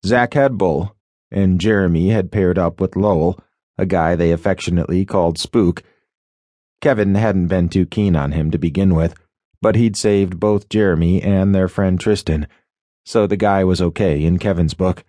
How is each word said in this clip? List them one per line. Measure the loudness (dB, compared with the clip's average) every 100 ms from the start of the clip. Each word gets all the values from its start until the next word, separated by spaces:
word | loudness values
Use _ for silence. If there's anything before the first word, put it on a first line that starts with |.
| 0
Zach | 0 0
had | 2 0 0
Bull, | -2 -2 -4 _ _ _ _
and | -2 0 2
Jeremy | 2 0 2 2 2
had | 0 -2
paired | -2 0 0
up | -2 -2
with | -6
Lowell, | -2 0 0 0 -4 _ _ _ -6
a |
guy | -2 0 0
they | 0 0
affectionately | 0 -2 -4 -2 -2 -2 -2
called | -2 0 -2 -2
Spook. | -4 0 0 -2 -10 _ _ _ _ _ _ _ _ _
Kevin | 0 2 2 2
hadn't | 2 0 0
been | 0 0
too | 0
keen | -2 0 0
on | 0 0
him | -2 -2
to | -2
begin | -2 0 2
with, | 2 0 -4 _ _ _ _
but | 0
he'd | 2 0 0
saved | 0 2 0 -2
both | 0 0 -2
Jeremy | 0 0 2 2 0
and | 0 0 2
their | 0 0
friend | -2 -2 0
Tristan, | 0 -2 -2 -4 -6 _ _ _ _ _
so | -4 -2 0
the | 0
guy | 0 2
was | 2 2
okay | 0 0 0 0
in | 0 0
Kevin's | 0 0 -2
book. | 0 -4 -4